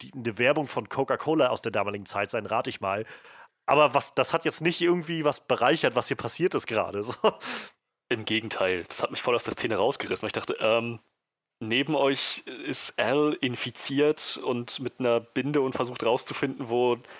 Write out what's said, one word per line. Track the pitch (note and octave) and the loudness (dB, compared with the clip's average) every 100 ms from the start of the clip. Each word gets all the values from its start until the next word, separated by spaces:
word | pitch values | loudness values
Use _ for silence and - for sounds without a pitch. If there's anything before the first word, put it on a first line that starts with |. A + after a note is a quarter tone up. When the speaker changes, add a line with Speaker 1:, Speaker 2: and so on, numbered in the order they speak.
Speaker 1:
die, | B2 | -16
eine | C3+ A#2 G2+ | -8 -4 2
Werbung | B2 D3+ C#3 | 2 2 0
von | C3 A2 | -4 -4
Coca-Cola | - C#3 B2 D3+ D#3+ C3 | -2 0 0 2 4 4
aus | A2+ | 4
der | A#2 | -2
damaligen | G#2 G2+ G#2 G2 | -2 -2 -4 -6
Zeit | G2+ G2+ | -4 -4
sein, | A#2 G#2 | -4 -2
rate | A2+ C#3 | -2 -2
ich | - | -4
mal. | G2 G2+ A2 - - - - _ - | -2 -2 -4 -14 -20 -20 -20 _ 2
Aber | C#3 D3 | 6 8
was, | C3+ - | 6 0
das | - B2+ | 0 2
hat | E3 D#3 | 2 0
jetzt | - | 0
nicht | D#3+ E3+ | 0 2
irgendwie | E3+ F3 D#3+ E3 | 2 2 0 0
was | D3 C3+ | 0 0
bereichert, | - B2 B2 D#3+ C3+ A#2+ | 0 2 4 4 2 0
was | - | -2
hier | B2+ | -2
passiert | A#2 - F3 | -4 -2 0
ist | C3 - | 0 -2
gerade, | A2 F2 G2+ | -2 -2 -2
so. | A2 A#2+ A3 - - - - - _ _ - | -6 0 0 0 -6 -8 -10 -18 _ _ -6
Speaker 2:
Im | A2+ G#2 | -4 -2
Gegenteil, | A2 G#2+ - F#2 F#2 | -2 -2 -2 0 0
das | E2 - | -4 -4
hat | - | -4
mich | - | -4
voll | - A#2+ | 0 0
aus | - | 0
der | |
Szene | - A#2 G#2 | -2 0 2
rausgerissen, | A2 - - - | 2 0 -4 -4
weil | A2 | -4
ich | |
dachte, | A2+ - - | -4 -4 -2
ähm, | A2 A#2 A#2 A#2 _ _ _ _ _ - | 2 2 0 -8 _ _ _ _ _ -10
neben | A2 A#2+ C#3 D3 | -2 0 2 2
euch | C#3 C3+ - - - | 2 2 -2 -6 -8
ist | B2+ C#3+ C3+ - - | -12 -6 -2 -2 -2
Al | A2 C#3+ D3+ D3+ | 0 2 2 0
infiziert | B2+ A#2+ A#2+ - - C#3 D3 D3+ - - | -2 -4 -4 -2 0 2 2 2 -2 -2
und | - A#2+ A#2 - | -2 -4 -4 -6
mit | B2 - | -8 -2
einer | B2 A#2 | 2 2
Binde | A#2 C3+ C3 D3 | 0 -4 0 2
und | C3 | 0
versucht | B2+ B2 B2 A2+ | 0 -4 -2 0
rauszufinden, | B2+ - - C3+ B2+ A#2+ | 2 0 -4 -4 -4 -2
wo, | A#2+ B2 A#2+ - - | 2 2 0 -4 -20